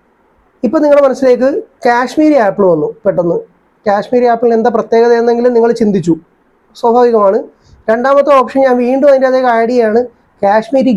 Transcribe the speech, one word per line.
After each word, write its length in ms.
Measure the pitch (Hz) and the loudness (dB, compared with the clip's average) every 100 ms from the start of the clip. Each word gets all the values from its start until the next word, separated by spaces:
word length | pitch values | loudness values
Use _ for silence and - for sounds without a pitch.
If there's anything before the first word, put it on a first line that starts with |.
| _ _ _ _ _ _ | _ _ _ _ _ _
ഇപ്പൊ 140 | 233 311 | -4 -2
നിങ്ങളുടെ 220 | 294 285 269 | 2 2 2
മനസ്സിലേക്ക് 420 | 254 254 247 262 381 - _ 240 | 0 0 0 0 -4 -8 _ -2
കാശ്മീരി 500 | 240 262 311 311 285 202 | -2 -2 0 2 2 0
ആപ്പിൾ 160 | 196 190 | 0 0
വന്നു 160 | 160 147 - 196 | 0 -4 -6 -4
പെട്ടെന്ന്. 340 | 165 170 - - _ _ _ 214 | -2 -2 -4 -8 _ _ _ -4
കാശ്മീരി 380 | 202 202 247 240 | -4 -2 0 0
ആപ്പിളിന് 240 | 233 240 226 | 0 0 0
എന്താ 120 | 226 214 | 0 -2
പ്രത്യേകത 380 | 220 226 240 233 | 0 0 2 2
എന്നെങ്കിലും 300 | 240 233 247 | 0 0 0
നിങ്ങൾ 180 | 233 233 233 | 2 0 0
ചിന്തിച്ചു, 340 | 208 196 165 - - _ _ _ _ - | -2 0 -2 -4 -8 _ _ _ _ -6
സ്വാഭാവികമാണ്. 600 | 233 240 240 220 196 220 - _ _ _ - | -2 0 2 2 0 0 -6 _ _ _ -4
രണ്ടാമത്തെ 420 | 226 269 285 285 277 | -2 0 0 2 0
ഓപ്ഷൻ 200 | 226 269 269 | 0 0 0
ഞാൻ 100 | 247 | 0
വീണ്ടും 240 | 240 269 285 | -2 0 2
അതിൻ്റെ 180 | 269 262 | 2 2
അതേ 120 | 262 254 226 | 0 0 0
ആഡ് 140 | 233 | 0
ചെയ്യാണ്, 320 | 247 214 226 247 _ _ _ | 0 0 -2 -4 _ _ _
കാശ്മീരി 500 | 196 214 220 269 262 | 0 0 0 0 0